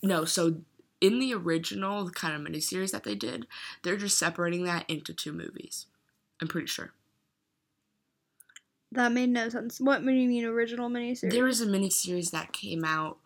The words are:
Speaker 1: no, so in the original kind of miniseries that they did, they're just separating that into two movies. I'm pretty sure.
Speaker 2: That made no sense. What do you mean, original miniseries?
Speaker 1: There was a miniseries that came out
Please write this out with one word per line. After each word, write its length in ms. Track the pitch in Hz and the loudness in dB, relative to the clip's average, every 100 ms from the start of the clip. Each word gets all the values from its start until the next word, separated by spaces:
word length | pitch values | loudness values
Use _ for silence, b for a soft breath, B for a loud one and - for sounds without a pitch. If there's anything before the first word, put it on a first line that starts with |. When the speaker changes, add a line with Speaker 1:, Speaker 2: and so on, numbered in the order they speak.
Speaker 1:
no, 220 | 196 175 165 | 2 2 2
so 360 | - 170 160 - _ _ _ | 2 2 0 -8 _ _ _
in 180 | 190 240 | 4 4
the 140 | 262 220 | 0 0
original 760 | 170 165 165 196 196 208 185 | 0 0 -2 -4 -4 -2 -4
kind 240 | - 165 151 | -4 -4 -4
of 60 | |
miniseries 480 | 147 151 - 185 190 | -6 -4 -4 -2 -2
that 120 | - | -4
they 100 | - 202 | -6 -6
did, 300 | - - 240 B B B | -4 -6 -10 B B B
they're 140 | 175 202 | -4 -2
just 200 | 202 - | 0 2
separating 460 | 165 165 170 175 | 2 0 -2 0
that 200 | 180 175 - | -2 -2 -4
into 240 | 156 - | -6 -6
two 200 | 165 151 | -10 -8
movies. 520 | 160 - - - - - _ _ _ _ _ | -8 -10 -12 -12 -12 -14 _ _ _ _ _
I'm 60 | 160 | -4
pretty 180 | 175 - | -4 -4
sure. 260 | - 87 _ _ _ _ _ _ _ _ _ _ _ _ _ _ _ _ - _ _ _ | -8 -8 _ _ _ _ _ _ _ _ _ _ _ _ _ _ _ _ -20 _ _ _
Speaker 2:
That 200 | 254 240 | 2 4
made 180 | 240 247 | 6 4
no 200 | 240 226 | 4 0
sense. 300 | 240 233 - | -4 -6 2
What 220 | 262 269 | 4 4
do 80 | 262 | 6
you 160 | 262 247 | 4 6
mean, 180 | 240 233 | 4 2
original 440 | 233 233 240 240 | 0 0 -2 -4
miniseries? 420 | 240 240 247 185 | -4 -4 -2 0
Speaker 1:
There 120 | 233 | 4
was 180 | 262 233 | 4 2
a 40 | 220 | 2
miniseries 640 | 196 196 - 180 180 170 | 2 2 0 0 -2 -2
that 220 | 160 - | -4 -6
came 320 | - 202 165 160 | -8 -6 -2 0
out 320 | 156 156 - | 0 -2 -8